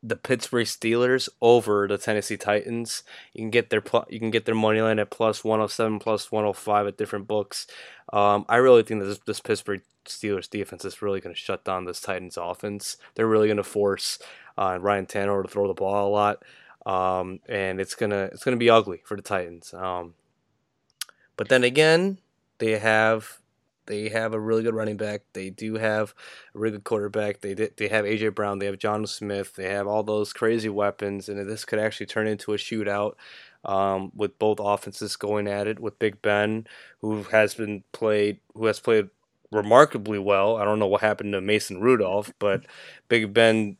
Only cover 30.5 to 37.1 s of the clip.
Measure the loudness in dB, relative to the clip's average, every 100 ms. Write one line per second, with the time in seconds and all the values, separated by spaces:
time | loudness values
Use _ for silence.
30.5 | 0 -2 -2 -2 -2 -6 -6 -8 -10 -8
31.5 | -10 -4 -2 -2 -4 -8 -4 -2 -2 -4
32.5 | -6 -4 -4 -2 -2 -2 -6 -20 -20 -20
33.5 | _ -4 0 0 0 -4 -4 -4 _ 0
34.5 | 2 0 0 -2 -10 -10 -6 -4 -2 -2
35.5 | -2 -4 -4 -8 -2 -2 -2 0 2 2
36.5 | -2 -8 -20 -20 _ -4